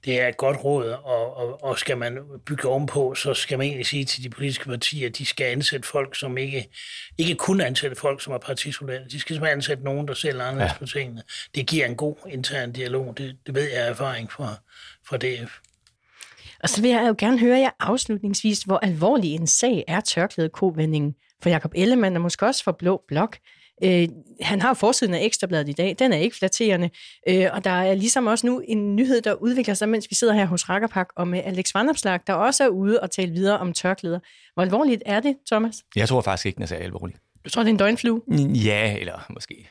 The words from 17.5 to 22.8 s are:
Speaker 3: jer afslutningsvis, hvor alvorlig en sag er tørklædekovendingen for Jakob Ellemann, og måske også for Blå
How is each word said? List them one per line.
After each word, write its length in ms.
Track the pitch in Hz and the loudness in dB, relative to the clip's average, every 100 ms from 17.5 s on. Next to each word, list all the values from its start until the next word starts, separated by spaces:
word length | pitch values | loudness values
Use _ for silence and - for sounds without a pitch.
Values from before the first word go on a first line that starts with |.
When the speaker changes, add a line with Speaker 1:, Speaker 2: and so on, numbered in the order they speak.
| 254 | 6
Speaker 3:
jer 100 | 262 - | 2 0
afslutningsvis, 800 | - 247 - 208 202 190 214 202 | -2 -2 0 -4 -2 0 0 -2
hvor 140 | 196 190 | 0 0
alvorlig 560 | 208 160 180 285 180 | 2 2 4 4 2
en 140 | 156 165 | -2 0
sag 360 | - 240 202 - | 2 2 0 0
er 120 | 170 | -2
tørklædekovendingen 1120 | - - 185 - 160 - 190 160 156 156 147 143 _ _ | 0 0 0 0 -2 2 0 2 0 2 0 -4 _ _
for 60 | 175 | 0
Jakob 220 | 160 160 170 | 2 0 2
Ellemann, 400 | 196 254 196 175 | 4 4 4 2
og 60 | |
måske 240 | 170 - 208 | -2 0 0
også 180 | 269 | 2
for 80 | - | -2
Blå 300 | 170 | 0